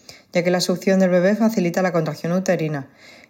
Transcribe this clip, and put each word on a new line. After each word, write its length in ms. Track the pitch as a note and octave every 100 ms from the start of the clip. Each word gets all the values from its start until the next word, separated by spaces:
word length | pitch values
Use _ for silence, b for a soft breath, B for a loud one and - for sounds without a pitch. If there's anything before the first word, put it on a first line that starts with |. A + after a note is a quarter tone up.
| B B B
ya 140 | F3+ E3+
que 40 |
la 120 | F3+
succión 400 | F3 F3 G3+ F#3+
del 80 | F#3
bebé 260 | F3+ F#3 G#3+
facilita 460 | A3 A3 E3+ E3+
la 100 | F#3
contracción 400 | E3+ D#3 D3 E3
uterina 560 | F3+ F#3+ E3+ D#3 D3 C3+ B B B